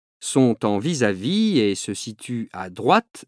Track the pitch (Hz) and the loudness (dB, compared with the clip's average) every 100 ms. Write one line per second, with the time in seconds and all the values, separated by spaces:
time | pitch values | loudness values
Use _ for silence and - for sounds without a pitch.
0 | _ _ - 139 127 110 110 101 135 156 | _ _ -2 4 4 4 0 0 -2 -2
1 | 107 95 110 202 220 165 104 95 - 101 | -2 -2 -2 0 2 2 2 0 -6 -8
2 | - 107 - 120 110 92 95 92 113 202 | -10 -12 -10 -8 -8 -10 -12 -4 2 2
3 | - - | 2 -18